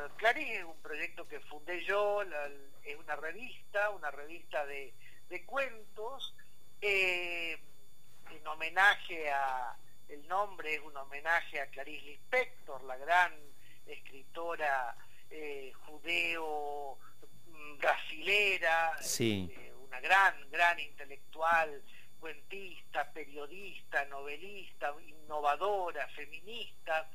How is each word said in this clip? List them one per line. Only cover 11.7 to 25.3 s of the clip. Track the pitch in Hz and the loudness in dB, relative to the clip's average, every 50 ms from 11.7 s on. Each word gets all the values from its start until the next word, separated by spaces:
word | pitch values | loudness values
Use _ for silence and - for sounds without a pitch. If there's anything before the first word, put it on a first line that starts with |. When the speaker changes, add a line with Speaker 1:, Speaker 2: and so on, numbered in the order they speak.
| - 135 139 147 151 143 - | -4 -6 -6 -6 -6 -8 -8
Speaker 1:
Lispector, | 147 147 - - - 254 254 247 - - - - - 139 127 131 | -8 -10 -8 -2 2 2 2 2 2 -4 -8 -8 -6 -6 -6 -6
la | 131 127 | -6 -6
gran | 131 139 156 175 180 175 165 139 - - - - - - - - - - | -6 2 6 6 8 8 6 2 -6 -8 -8 -8 -8 -8 -6 -6 -6 -6
escritora, | - - - - - 135 135 131 - - 165 170 170 165 160 156 143 135 131 123 117 110 - - - - - - - | -6 -6 -6 -8 -8 -8 -8 -8 -6 -4 -4 -2 -2 0 2 2 4 4 4 2 0 -4 -6 -6 -8 -8 -6 -6 -6
eh, | 151 156 151 147 143 139 135 131 120 - - | -6 -6 -6 -4 -4 -6 -6 -6 -8 -8 -8
judeo, | 151 151 147 143 165 170 175 170 170 170 165 160 156 151 151 147 147 147 147 143 139 131 - - - - - - - - - - | -8 -8 -6 -2 0 2 2 2 2 0 -2 -2 -2 -2 -2 -2 -4 -4 -4 -6 -6 -6 -8 -8 -8 -6 -8 -8 -8 -8 -8 -8
mm, | - 160 156 151 147 147 139 | -8 -8 -8 -8 -8 -4 4
brasilera, | 160 156 143 - - - 160 156 165 180 202 208 208 196 185 175 170 165 165 165 165 165 160 - | 6 6 6 6 0 -4 -6 -2 2 4 6 6 6 6 4 4 6 6 6 6 6 4 2 0
Speaker 2:
Sí. | - - - - 123 113 104 98 92 87 - | -2 -2 2 4 4 4 4 4 0 -2 -2
Speaker 1:
eh, | - - - - - - | -4 -4 -6 -6 -6 -6
una | - 127 127 | -6 -6 -4
gran, | 139 160 185 196 196 180 - - - - | 4 8 8 10 10 8 6 2 -4 -4
gran | 151 165 175 170 170 160 | 4 6 6 6 6 4
intelectual, | 151 - - - 143 135 139 - - - - 156 160 165 170 165 160 156 143 135 - - - - - - - - | -2 -6 -6 -6 -6 -6 -6 -8 -6 -8 -2 2 6 6 6 6 6 4 0 -6 -6 -6 -6 -6 -6 -6 -6 -6
cuentista, | 156 160 151 147 - - 196 196 196 180 160 - - - - 156 143 - | -6 -6 -6 -6 -6 -6 -6 -6 -6 -6 -6 -6 -6 0 0 0 0 0
periodista, | - 160 147 135 143 147 147 147 175 190 202 185 - - - - 160 147 143 | -2 -4 -4 -4 -4 -4 -4 -4 -6 -6 -6 -6 -6 -6 -4 2 2 2 2
novelista, | 139 139 139 139 147 147 151 180 196 208 190 175 - - - 160 147 147 156 151 | 2 -4 -4 -4 -4 -6 -6 -6 -8 -8 -8 -8 -8 -6 -2 -2 -2 -2 -4 -8
innovadora, | - - - - 156 | -8 -8 -8 -6 -2